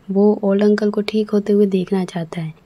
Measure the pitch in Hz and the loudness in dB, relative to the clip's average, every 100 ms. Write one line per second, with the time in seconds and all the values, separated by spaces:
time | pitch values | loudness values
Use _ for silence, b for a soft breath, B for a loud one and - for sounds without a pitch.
0 | - 190 208 208 196 196 208 208 208 208 | -4 2 2 2 0 2 2 2 0 -2
1 | 208 214 214 208 202 202 202 190 175 196 | -2 -4 0 -2 2 2 2 0 -2 -2
2 | 180 175 165 175 160 - | -4 -6 -8 -8 -10 -12